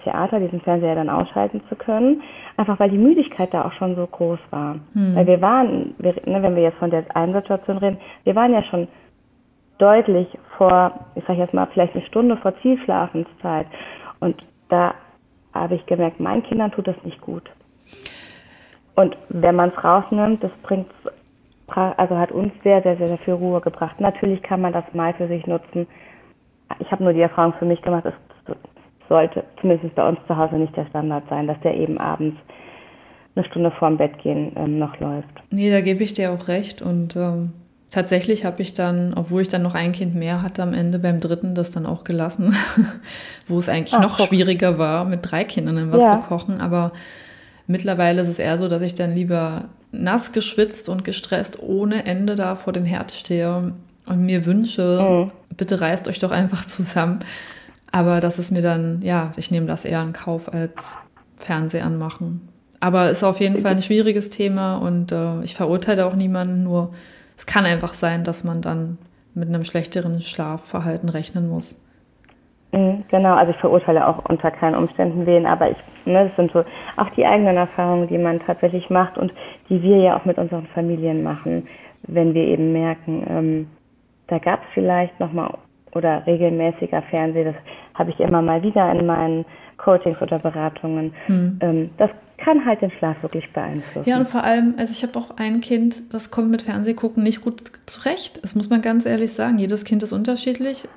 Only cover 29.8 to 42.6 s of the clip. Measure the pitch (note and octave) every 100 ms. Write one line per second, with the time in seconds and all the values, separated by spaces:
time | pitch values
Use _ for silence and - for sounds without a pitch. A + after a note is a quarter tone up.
29.8 | E3 E3+ - E3 - D#3+ D#3+ D#3+ D#3 E3
30.8 | D3+ D3+ D#3 D3 D3 D3 D3 D3+ E3 -
31.8 | D#3 D#3 E3 D#3 D#3 D3+ - - - -
32.8 | - - - - _ - F3+ F3 E3+ -
33.8 | D#3+ D#3 D3+ D3 D3+ D3 D3+ D3+ D3+ D3+
34.8 | D3 - D3 C#3+ - - - G3 G3+ G3
35.8 | F#3 F#3+ G#3 G#3 F#3 F3 F3+ F3+ G3 -
36.8 | F3+ F3 E3+ F3 F3 E3+ E3+ - - _
37.8 | _ F#3+ F#3 F3+ F3+ G#3+ F#3 F3+ F#3 -
38.8 | F3+ F3 F3 F3 E3+ F#3 F#3 F3+ F3 F3
39.8 | F3 F3 F3+ E3+ E3 F3 F#3 F#3 F3+ E3+
40.8 | F3 F3+ F3 E3+ E3 E3+ F#3 F3 F3 F3
41.8 | D#3 E3 - E3+ E3 - F3 G3+